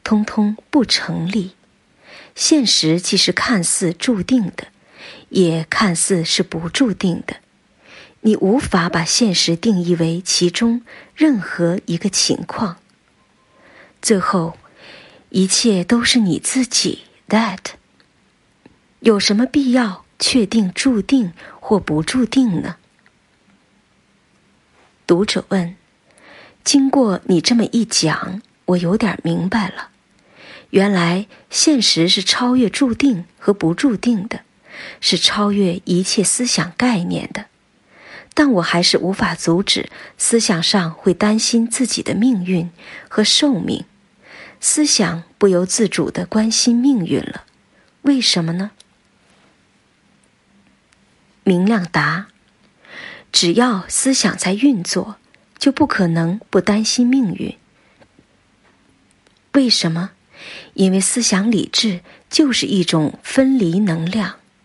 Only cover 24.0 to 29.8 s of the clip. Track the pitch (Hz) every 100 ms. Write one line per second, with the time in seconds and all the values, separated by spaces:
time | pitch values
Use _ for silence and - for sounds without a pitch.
24 | _ _ _ _ _ _ _ _ _ _
25 | - 170 214 - - 196 170 185 _ _
26 | _ _ - - - _ - 285 269 277
27 | 233 180 - 180 - 233 208 233 214 -
28 | 160 - - 190 - _ - 180 170 208
29 | 214 180 170 170 180 226 185 -